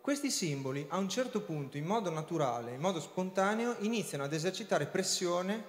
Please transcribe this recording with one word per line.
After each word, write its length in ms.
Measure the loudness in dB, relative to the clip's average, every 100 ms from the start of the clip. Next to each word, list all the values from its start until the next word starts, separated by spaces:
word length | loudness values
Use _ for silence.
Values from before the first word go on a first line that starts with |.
"Questi 300 | 0 0 0
simboli 560 | 0 0 0 -2 -2 -2
a 80 | -2
un 100 | 0
certo 360 | 0 0 -2
punto, 340 | -2 -4 -4 -4
in 80 |
modo 240 | 0 0 2
naturale, 640 | -2 -2 2 2 2 -4
in 80 | 0
modo 180 | 0 0
spontaneo, 800 | -2 -2 -2 2 2 4 0 0
iniziano 440 | 0 0 0 -2
ad 80 | 0
esercitare 540 | 0 0 -2 2 2 2
pressione 800 | 0 0 2 2 2 0 -2